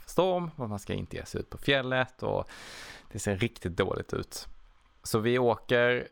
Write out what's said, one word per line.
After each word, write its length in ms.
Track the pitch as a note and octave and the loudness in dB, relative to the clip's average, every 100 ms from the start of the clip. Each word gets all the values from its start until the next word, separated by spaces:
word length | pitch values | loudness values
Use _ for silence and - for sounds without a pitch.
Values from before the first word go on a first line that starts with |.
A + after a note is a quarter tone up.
för 60 | - | -4
storm, 420 | - F#3 F3+ E3+ D3+ | 2 2 2 -2 -6
och 140 | A2+ | -6
man 100 | G2+ | -6
ska 140 | - | -4
inte 220 | G2+ F2+ - | -4 -4 -8
ge 100 | - | -6
sig 160 | - | -6
ut 80 | - | -6
på 80 | - | -4
fjället, 680 | - C#3 B2+ B2+ B2 - | 2 2 2 0 0 -2
och 260 | A2 G2 - - - - - - - | -2 -2 -4 -10 -16 -16 -16 -18 -10
det 80 | G2+ | -4
ser 160 | G#2 F#2+ | 0 2
riktigt 400 | A#2 - F2+ F2 | 0 -2 -4 0
dåligt 360 | F#2+ - - | 2 0 -4
ut. 340 | - - - - - - - _ _ | -6 -6 -10 -12 -16 -20 -20 _ _
Så 160 | - - | -2 0
vi 200 | A2+ B2 | 4 4
åker, 680 | A#2+ G#2+ - A#2+ B2 B2 - | 4 2 4 4 6 4 -2